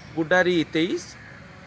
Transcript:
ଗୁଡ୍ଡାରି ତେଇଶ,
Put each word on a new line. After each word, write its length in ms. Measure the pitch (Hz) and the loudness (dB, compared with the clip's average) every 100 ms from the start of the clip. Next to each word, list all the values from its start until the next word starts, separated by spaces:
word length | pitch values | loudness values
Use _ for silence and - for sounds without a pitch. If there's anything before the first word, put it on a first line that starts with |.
| - | -10
ଗୁଡ୍ଡାରି 420 | - 156 180 175 175 147 | -4 2 4 4 2 0
ତେଇଶ, 300 | 160 175 339 - - - - - - | 0 -2 -2 -8 -18 -20 -20 -20 -20